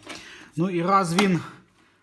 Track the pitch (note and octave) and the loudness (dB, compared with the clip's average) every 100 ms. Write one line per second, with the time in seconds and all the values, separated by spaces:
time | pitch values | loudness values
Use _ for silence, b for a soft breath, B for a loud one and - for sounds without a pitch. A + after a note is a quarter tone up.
0 | - B B B B - F#3+ F3 F3 G3 | -18 B B B B -4 -2 0 2 2
1 | F3 F3 G3+ E3 - - _ _ b b | 2 2 2 2 -2 -16 _ _ b b